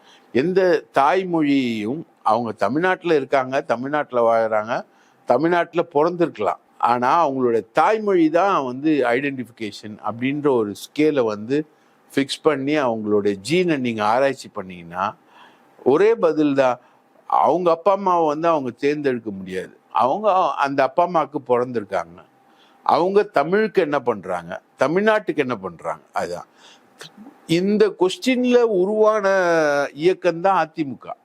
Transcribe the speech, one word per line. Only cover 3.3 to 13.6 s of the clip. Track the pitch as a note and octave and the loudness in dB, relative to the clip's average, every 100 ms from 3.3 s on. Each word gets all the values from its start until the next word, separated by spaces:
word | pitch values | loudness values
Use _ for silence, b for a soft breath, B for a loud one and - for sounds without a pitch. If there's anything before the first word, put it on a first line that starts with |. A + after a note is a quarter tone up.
| C#3+ C3 C3 C#3+ | -2 0 -4 -2
தமிழ்நாட்டுல | A#2 C3+ D3 C#3 B2+ A#2 | -4 -2 -4 -2 0 2
வாழுறாங்க, | A2+ A2+ G#2+ G#2+ C3+ - b b b _ | 2 2 -2 -2 -6 -6 b b b _
தமிழ்நாட்டுல | B2 D#3+ F3 E3 E3 E3+ | 0 2 0 0 -4 -2
பிறந்திருக்கலாம், | D3 D#3+ F3 E3 A#2 G2 - _ _ - | 0 0 0 -4 -2 -4 -4 _ _ 0
ஆனா | B2 B2 D#3+ | 2 2 2
அவங்களோட | D#3 C3+ B2 A#2 G#2 - | 0 0 0 0 -2 0
தாய்மொழி | E3 A3+ G#3 F#3 D#3+ E3 | 0 0 0 2 2 2
தான் | G3 F3+ C3 | 2 0 -2
வந்து | B2+ D3+ D3 A#2+ A#2+ | -4 -2 0 0 0
ஐடென்டிஃபிகேஷன் | C#3+ C3+ A#2 - G#2+ - A2 G#2+ G#2 | -2 -6 -12 -10 -12 -12 -16 -12 -10
அப்படின்ற | A#2 B2+ D3 C#3+ B2 | -6 -4 -2 0 2
ஒரு | G#2 F#2+ | 0 -6
ஸ்கேலை | - - D#3 C#3+ A2+ | -12 -2 0 2 -2
வந்து | G#2 A2 C#3 D#3 b b b _ | -4 -4 -4 -4 b b b _
ஃபிக்ஸ் | - C3+ - D#3+ | -4 -4 -2 -2
பண்ணி | C#3+ C3+ D3+ C3 | -2 -2 0 0
அவங்களோட | A2+ G#2 G#2 G2+ G2 G2 | -2 0 0 0 -4 -2
ஜீனை | E3+ | 0